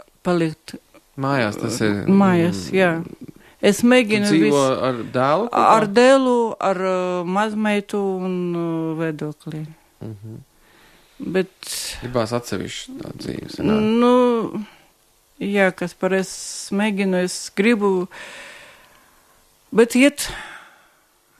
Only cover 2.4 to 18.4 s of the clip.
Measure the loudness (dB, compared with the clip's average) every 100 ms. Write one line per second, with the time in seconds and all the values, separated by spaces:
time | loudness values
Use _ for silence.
2.4 | 2 0 -2 0 2 0 -6 -14 -20 -20
3.4 | -20 -2 0 4 6 4 4 2 2 4
4.4 | 4 4 2 2 -2 -4 -4 0 2 2
5.4 | 0 2 6 6 4 4 6 6 4 2
6.4 | 0 -2 -2 0 0 -2 -2 -4 -2 -2
7.4 | -2 -2 0 0 -2 -4 -2 -2 -4 -4
8.4 | -4 -4 -4 -4 -4 -4 -6 -6 -8 -10
9.4 | -12 -12 -12 -16 _ -16 -14 -14 -16 -18
10.4 | -20 _ _ _ _ _ _ -14 -6 -4
11.4 | -4 -8 -12 -10 -10 -10 -6 -2 -2 -4
12.4 | -6 -8 -8 -10 -14 -14 -14 -12 -10 -10
13.4 | -10 -4 0 2 2 2 4 4 4 2
14.4 | -2 -6 -10 -16 _ _ _ _ _ -10
15.4 | -4 2 2 0 -8 -4 -2 0 -2 -8
16.4 | -14 -12 -6 -2 -2 0 0 0 -2 -4
17.4 | -10 0 2 2 2 0 -4 -10 -18 -18